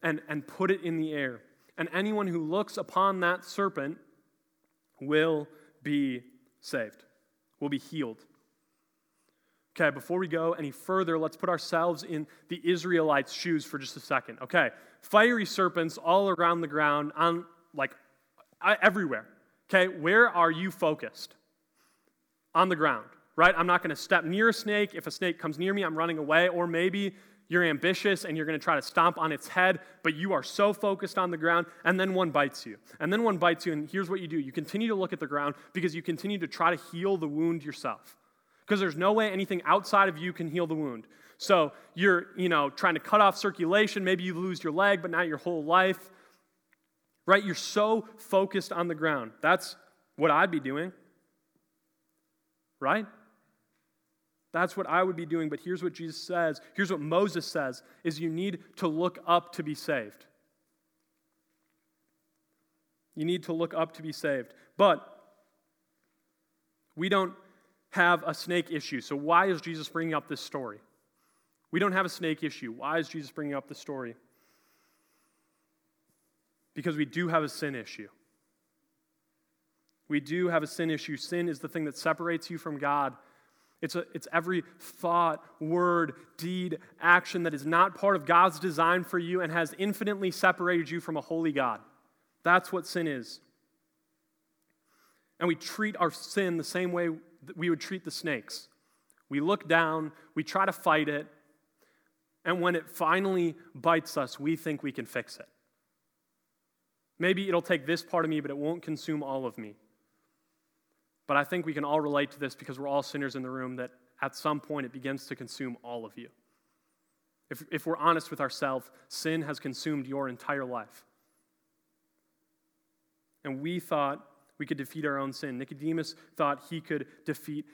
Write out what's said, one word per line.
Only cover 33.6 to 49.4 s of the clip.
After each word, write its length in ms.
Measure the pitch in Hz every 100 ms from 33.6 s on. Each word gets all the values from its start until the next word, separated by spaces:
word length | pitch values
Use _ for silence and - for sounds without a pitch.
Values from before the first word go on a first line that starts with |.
| 175
you, 60 |
and 160 | 151 147
here's 220 | 190 175
what 100 | 196
you 60 | 170
do. 120 | 160
You 120 | 135
continue 380 | 165 151 202 226
to 80 | 202
look 160 | 180
at 80 | 170
the 80 | 147
ground 260 | 147 143 143 -
because 220 | 190 170
you 80 | 160
continue 360 | 170 160 196 202
to 100 | 156
try 260 | - 165
to 80 | 175 -
heal 260 | 170 190 190
the 120 | 156
wound 360 | 147 165 165
yourself, 540 | 147 - 131 104 - - _ _ _ _ -
'cause 120 | 202
there's 180 | 190 151
no 160 | 190
way 180 | 214 214
anything 320 | 190 190 180
outside 440 | 151 190 190 202 196
of 80 | 151
you 160 | 180
can 140 | - 170
heal 180 | 170 165
the 100 | 156
wound. 300 | 147 113 - _ - _
So 340 | - 185 147 - -
you're, 340 | 165 196 175 - -
you 120 | 185
know, 220 | 160 143
trying 240 | - 202
to 60 | 160
cut 200 | - 214
off 160 | 202 190
circulation. 680 | 202 175 165 202 214 208
Maybe 180 | 185 185
you 120 | 185
lose 280 | 165 185 175
your 100 | 165
leg, 300 | 156 202 196
but 80 | 175
not 160 | 170 175
your 120 | 151
whole 260 | 175 165
life, 460 | 147 180 185 185 - - _ _ _ _ _ _ _ _ _ _ -
right? 160 | 196
You're 140 | 202 165
so 460 | - 208 214 226 220 -
focused 560 | - 190 196 196 -
on 140 | 175 175
the 80 |
ground. 380 | 156 160 143 110 -